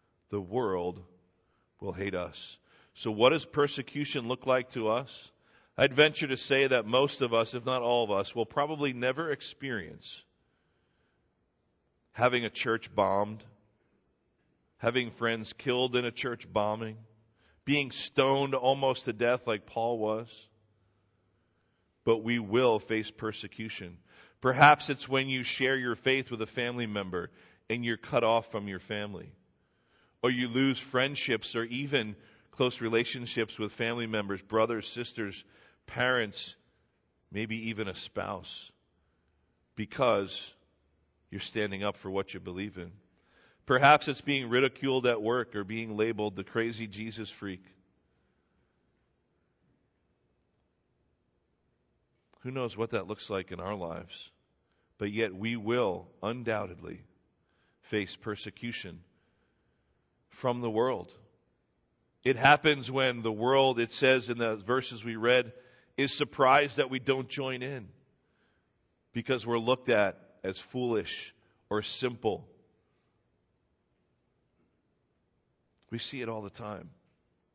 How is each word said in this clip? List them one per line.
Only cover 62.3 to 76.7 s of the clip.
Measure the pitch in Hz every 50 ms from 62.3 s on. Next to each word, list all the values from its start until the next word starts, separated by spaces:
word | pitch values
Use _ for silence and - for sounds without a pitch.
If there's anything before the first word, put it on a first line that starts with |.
| 135
happens | 113 131 139 147 147 - 156 147 139 123 120
when | 131 135 131 127 123 120
the | 110 113
world, | 110 104 117 123 135 135 135 131 123 117
it | 117 113 -
says | - 139 131 131 131 110 117
in | 120
the | 120 117 113 110
verses | 107 95 107 123 131 127 - 123 110
we | 107 120 113
read, | 110 110 120 127 127 120 113 - - - - _ _ _ _ _
is | - 139 135
surprised | - - 147 - - - 135 127 135 147 147 143 110
that | 147 139 127
we | 131 131
don't | 120 135 131 131 127 -
join | - 143 135 131 131 123
in | 127 135 143 127 101 90 - _ _ _ _ _ _ _ _ _ _ _ _ _ _ _ _ _ _ _ _ _ _ _ _
because | 120 113 - 131 120 104
we're | 117 120
looked | 117 113 120 127 127 127 123
at | 117 104 101 95 - - - - _ _ -
as | 95 92 -
foolish | - - - 127 123 120 117 104 85 - - - - - - _ _ _ _ _ _ _
or | 104 107
simple. | 104 - - - 131 123 117 113 123 110 95 82 - - - _ _ _ _ _ _ _ _ _ _ _ _ _ _ _ _ _ _ _ _ _ _ _ _ _ _ _ _ _ _ _ _ _ _ _ _ _ _ _ _ 90 90 _ _ _ _ _ _ _ _ _ _ _ _ _ _ _ _ _ _ _ _ _ _ _ _ _
We | - 117
see | - - - 131
it | 120 110
all | 113 110
the | 104 98
time. | - - - 107